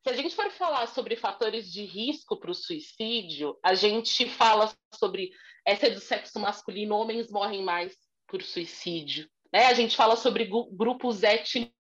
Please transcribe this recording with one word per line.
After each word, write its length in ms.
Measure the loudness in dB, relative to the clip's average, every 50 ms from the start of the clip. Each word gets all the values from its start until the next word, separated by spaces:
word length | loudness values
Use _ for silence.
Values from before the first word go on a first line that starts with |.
| _
Se 60 | -2
a 40 | -2
gente 220 | -2 -4 -4 -2
for 140 | -2 -2 -4
falar 360 | -2 -2 -2 0 0 0 -2
sobre 280 | -2 -4 -6 -4 -4 -4
fatores 540 | -4 -4 -6 -2 -2 -2 -2 -2 -4 -8 -10
de 140 | -12 -12 -12
risco 560 | -10 -8 -6 -4 -4 -4 -6 -6 -6 -6 -6
pro 140 | -4 -8 -8
suicídio, 1040 | -8 -6 -8 -8 -8 -8 -14 -10 _ -4 -2 -2 -4 -4 -6 -8 -6 -6 -6 -6 _
a 120 | 2 2 4
gente 560 | 6 4 4 2 2 0 0 0 0 0 -2
fala 420 | 2 4 6 6 8 6 4 2 0 _ _ _ -4
sobre 360 | -2 -2 -2 -2 -4 -6 -8 -10 -20 -20 -20 -20 _ _
essa 220 | 0 2 4 2
é 20 | 2
do 100 | 2 0
sexo 400 | -6 -6 -6 -6 -6 -8 -8 -4
masculino, 560 | -4 -4 -4 -6 _ -10 -8 -6 -4 -2 0
homens 340 | -2 0 -2 -4 -4 -6 -4
morrem 340 | -2 -2 -2 -2 -2 -4 -4
mais 340 | -2 -2 -2 -4 -6 -10 _ _ _ _ _ _
por 140 | _ -10 -10
suicídio, 880 | -8 -6 -8 -8 -8 -8 -12 -10 -8 -6 -6 -6 -6 -6 -8 -8 -10 _ _ _ _ _
né? 140 | 4 6 6
A 80 | 6 6
gente 220 | 4 4 2 4
fala 200 | 4 6 6 4
sobre 300 | 4 2 0 2 2 -2
gu-, 240 | 0 -2 -2 -2 -4
grupos 520 | -4 -2 0 0 0 -2 -2 -4 0 2 4
étnicos 500 | 4 4 4 0 -2 -4 -4 -4 -6 _ _